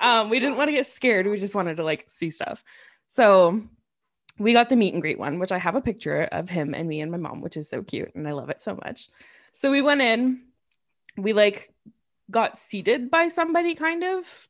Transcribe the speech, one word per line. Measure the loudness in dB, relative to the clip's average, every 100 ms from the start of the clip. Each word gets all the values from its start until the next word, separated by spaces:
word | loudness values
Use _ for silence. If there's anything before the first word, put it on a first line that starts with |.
um, | 2 4 2
we | 0
didn't | 0 0
wanna | 0
get | 0 -2
scared. | -2 0 2 0
We | -2
just | -4
wanted | -4 -4 -4
to, |
like, | -4 -4 -8
see | -8 -8
stuff. | -6 -10 -10 _ -20 -20 _ _
So | 4 6 8 6 2 -6 _ _ _ _ _ -20 -2
we | 4
got | 4 6
the | 4
meet | 2
and | 0
greet | -4 -4
one, | -6 -4
which | -4
I | -4
have | -2 -2
a |
picture | -4 -6 -4 -2 -2
of | -4 -6
him | -4 -4
and | -4 -6
me | -6
and | -6
my | -8
mom, | -8 -10
which | -12 -12
is | -10
so | -10
cute. | -8 -8 -8 -10
And | -8
I |
love | -8 -8
it | -10
so | -10 -10
much. | -12 -14 -18 _ -20 _ _
So | -4 0
we | 2
went | 2 2
in, | 2 2 0 -2 -8 _ _ _ _ _ _ -6
we, | 0
like, | 4 4 2 -8 _ -20 _ _ _ -4
got | 0 0 -2
seated | -10 -4 0 0 2
by | 2 2
somebody | 0 0 0 0 -2
kind | -4 -2
of, | -2 -4 -6 -18 _